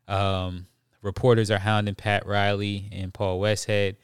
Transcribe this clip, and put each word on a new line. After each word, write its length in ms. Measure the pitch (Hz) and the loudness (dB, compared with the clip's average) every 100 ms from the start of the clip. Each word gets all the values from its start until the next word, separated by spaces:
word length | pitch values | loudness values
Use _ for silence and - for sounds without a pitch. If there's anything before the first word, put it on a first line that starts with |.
| - | -4
um, 600 | 98 98 95 92 90 90 _ _ _ | 0 0 0 -4 -8 -12 _ _ _
reporters 500 | 101 92 131 113 107 | -8 0 4 4 4
are 60 | 104 | 0
hounding 380 | 101 107 104 98 | 2 2 0 -2
Pat 300 | 110 101 - | 0 0 2
Riley 640 | 101 101 101 101 101 101 | 2 2 0 -2 -4 -8
and 220 | 98 92 | -8 -8
Paul 280 | - 98 92 | -4 -2 0
Westhead. 540 | 104 107 - 104 98 98 | 0 0 0 0 0 -2